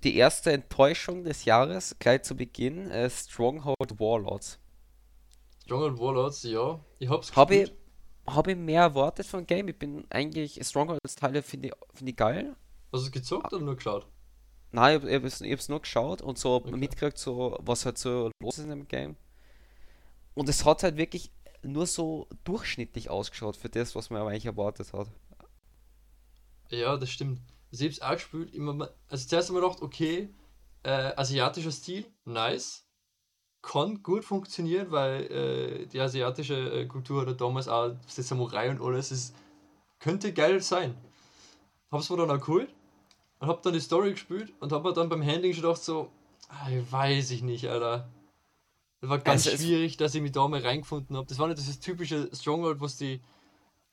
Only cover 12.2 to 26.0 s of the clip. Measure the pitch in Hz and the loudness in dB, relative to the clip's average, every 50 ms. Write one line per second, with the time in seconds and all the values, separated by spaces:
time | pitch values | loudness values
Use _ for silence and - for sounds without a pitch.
12.2 | 113 110 151 180 247 294 269 - - - - - - - - 127 131 135 - 131 | 2 2 2 0 -4 -6 -10 -14 -20 -20 -20 -20 -16 -6 -4 -4 -4 -4 -6 -8
13.2 | 127 - 170 - - - - 185 151 143 131 127 - 110 101 101 - - - - | -4 -4 -4 -4 -4 -4 -4 -4 -4 -4 -4 -4 -4 -4 -4 -4 -6 -8 -20 -20
14.2 | - - - - - - - - - - - 117 120 139 156 151 139 113 131 139 | -20 -20 -20 -20 -20 -20 -20 -20 -16 -4 4 8 8 8 8 6 2 2 0 0
15.2 | 127 135 - - 101 101 135 135 - - 143 151 - - - 120 117 147 185 185 | 0 -2 -8 -6 -4 -4 -4 -4 -4 -4 -6 -6 -4 -2 0 0 0 0 -2 -6
16.2 | - 135 127 - - 131 123 127 123 139 110 127 135 135 - - 147 147 - - | -6 -6 -6 -2 2 4 4 4 2 0 -4 -4 -4 -4 -2 -2 -2 -2 -2 -2
17.2 | - 139 123 123 127 120 - - - - 120 - - 131 117 - - 131 123 123 | -6 -4 -2 -2 -2 -2 -2 -4 -2 0 0 0 0 -4 -4 -2 -2 -2 0 0
18.2 | 117 113 110 - - 113 - 156 151 151 147 143 139 - - 64 - 147 156 - | -2 -2 -4 -6 -8 -8 -6 -6 -8 -10 -10 -10 -8 -8 -6 -6 -6 -8 -10 -14
19.2 | - - - - - - - - - - - - - - - - - - - - | -20 -20 -20 -20 -20 -20 -20 -20 -20 -20 -20 -20 -20 -20 -20 -20 -20 -20 -20 -20
20.2 | - - - - 143 139 143 - - 151 160 - - 180 151 151 165 - - 117 | -20 -12 -6 -4 0 0 2 4 6 6 6 6 6 0 2 2 -2 -2 -2 -10
21.2 | - - - - - - - - - 135 139 151 175 175 - - 165 160 160 151 | -10 -10 -18 -20 -20 -20 -20 -12 -10 -6 -2 -2 -2 -2 0 -2 -2 -2 -2 -6
22.2 | - - - - - - 185 226 - - - - 117 - - 120 - 62 78 98 | -8 -12 -16 -12 -6 -4 -4 -4 -4 -6 -6 -6 -6 -8 -8 -10 -8 -4 -4 -4
23.2 | 104 - - - 113 107 104 - - 113 - 110 120 117 - - - - 117 104 | -4 -4 -8 -8 -8 -8 -8 -8 -10 -6 -2 -2 -2 -2 -4 -8 -8 -6 -4 -4
24.2 | 107 107 101 107 113 117 104 104 101 104 104 - 101 - - 95 104 110 107 - | -2 -2 -4 -4 -4 -6 -4 -2 -2 -2 -2 -6 -10 -10 -8 -8 -8 -8 -10 -20
25.2 | - - - - - - - _ _ - - - - - _ _ | -20 -20 -20 -20 -20 -20 -20 _ _ -20 -20 -20 -20 -20 _ _